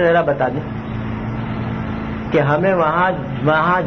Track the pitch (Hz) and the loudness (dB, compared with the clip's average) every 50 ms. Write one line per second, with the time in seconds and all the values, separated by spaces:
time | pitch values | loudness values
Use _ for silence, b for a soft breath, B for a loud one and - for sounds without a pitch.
0 | 180 170 170 170 160 147 143 139 131 127 127 143 - - - - - - - - | 2 4 4 4 4 2 0 0 0 -2 -2 -4 -6 -6 -8 -8 -8 -8 -6 -6
1 | - - - - - - - - - - - - - - - - - - - - | -6 -6 -6 -6 -6 -6 -6 -6 -6 -6 -6 -4 -4 -4 -4 -4 -4 -6 -6 -6
2 | - - - - - - - 156 143 139 147 156 175 196 190 175 165 151 156 170 | -6 -6 -6 -6 -4 0 0 2 2 2 2 2 4 2 2 4 2 2 2 2
3 | 180 185 180 151 131 - - - 131 147 156 156 156 170 180 185 175 | 2 2 0 -2 -4 -6 -6 0 2 2 2 4 4 2 2 2 0